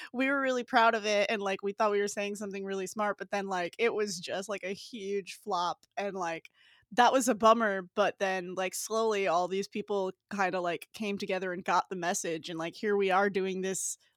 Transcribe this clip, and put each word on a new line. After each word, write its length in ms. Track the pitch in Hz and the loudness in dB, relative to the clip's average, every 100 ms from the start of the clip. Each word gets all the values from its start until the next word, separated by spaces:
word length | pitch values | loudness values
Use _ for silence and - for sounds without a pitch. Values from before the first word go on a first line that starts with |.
| - | -8
we 160 | 240 269 | -2 2
were 120 | 277 | 2
really 240 | 262 247 | 2 0
proud 300 | 233 254 226 | 2 4 6
of 120 | 226 208 | 4 2
it, 200 | 208 202 | 2 2
and, 100 | 226 | 0
like, 220 | 196 190 | -2 -2
we 100 | 202 | -2
thought 180 | 202 220 | 0 2
we 80 | 208 | 2
were 80 | 202 | 0
saying 260 | 214 202 202 | -2 -6 -6
something 280 | 202 196 | -8 -8
really 220 | 196 196 185 | -6 -6 -6
smart, 300 | 214 208 196 | -4 -2 -2
but 120 | 190 | -4
then, 160 | 202 196 | -4 -2
like, 280 | 185 175 - | -2 -4 0
it 160 | 226 | 0
was 240 | 208 208 180 | 0 -2 -4
just, 300 | - 185 196 | -6 -6 -4
like, 160 | 196 | -6
a 100 | 180 | -6
huge 640 | 202 - 233 196 202 185 - | -8 -10 -10 -6 -4 -6 -10
flop, 340 | 214 180 175 156 _ - | -4 -2 0 -4 _ -6
and, 180 | 202 190 | -6 -4
like, 340 | 170 165 - _ _ _ - | -4 -6 -10 _ _ _ -4
that 200 | 202 240 | 4 6
was 160 | 262 233 | 6 2
a 60 | |
bummer." 480 | 214 220 226 220 190 180 | 4 6 6 4 0 -4
But 240 | - 190 - | 0 0 2
then, 360 | 196 190 180 185 | -2 -2 -4 -4
like, 180 | 185 | -4
slowly 540 | - - 220 226 202 196 | -4 -4 0 0 2 2
all 200 | 165 180 | 2 2
these 200 | 190 196 | -2 -4
people 440 | 214 202 202 190 - - | -6 -2 -2 -2 -6 -8
kinda, 260 | 202 185 190 | -2 0 0
like, 280 | 175 165 - | -2 -4 -8
came 260 | - 208 202 | -8 -4 -4
together 340 | 196 185 185 | -2 -2 -2
and 120 | 180 | -4
got 240 | 196 180 - | 0 2 2
the 80 | 190 | -2
message, 520 | 170 196 180 165 - | -2 -2 -2 -6 -6
and, 80 | 165 | -6
like, 160 | 165 | -8
here 220 | - 220 202 | -4 0 2
we 140 | 190 | 4
are 180 | 185 202 | 4 4
doing 300 | 190 190 190 | 2 -2 -2
this, 340 | 185 190 - - _ | -4 -4 -6 -8 _